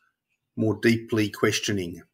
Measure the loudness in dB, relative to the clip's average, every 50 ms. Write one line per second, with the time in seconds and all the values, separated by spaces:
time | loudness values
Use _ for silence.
0 | _ _ _ _ _ _ _ _ _ _ _ 0 0 0 2 2 4 2 2 2
1 | 0 -2 -2 0 0 -2 -2 0 0 0 2 0 -2 -2 -2 -2 -4 -6 -8 -12
2 | -18 _